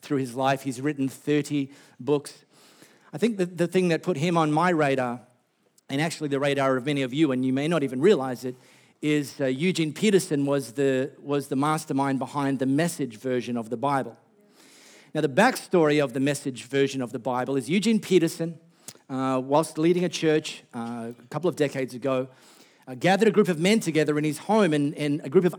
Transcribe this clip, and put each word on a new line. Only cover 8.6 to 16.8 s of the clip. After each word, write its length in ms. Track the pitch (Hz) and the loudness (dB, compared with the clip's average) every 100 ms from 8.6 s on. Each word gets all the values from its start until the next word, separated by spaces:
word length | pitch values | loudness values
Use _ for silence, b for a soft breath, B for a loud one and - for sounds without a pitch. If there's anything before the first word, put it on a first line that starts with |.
| b b b b | b b b b
is, 400 | 151 151 139 - | -2 0 -2 -4
uh, 40 | 135 | -2
Eugene 440 | 131 185 160 156 | 0 0 0 -2
Peterson 540 | 143 220 190 - 143 139 | 0 2 4 2 -2 0
was 260 | 143 123 | -2 -2
the, 400 | 143 139 131 135 - | -2 0 2 -2 -6
was 280 | 143 143 135 | -4 -4 -2
the 80 | 135 | -2
mastermind 600 | 147 156 - 135 139 135 | 0 -2 -2 -2 0 -2
behind 420 | 123 147 139 131 | -4 -2 -2 0
the 60 | 135 | 0
Message 520 | 143 170 - 131 113 | 2 0 -2 -8 -6
version 400 | 131 127 113 120 | -4 -2 -2 -6
of 120 | 110 | -6
the 80 | 117 | -4
Bible. 380 | 139 139 117 - _ _ _ b b b b b b | 0 0 -2 -10 _ _ _ b b b b b b
Now, 60 | 156 | -2
the 80 | 151 | 0
backstory 760 | 131 254 - - 180 151 151 | 4 4 2 0 4 4 4
of 120 | 139 | 2
the 80 | 131 | 0
Message 420 | 139 139 139 120 | -2 -2 -6 -10
version 380 | - 139 | -4 0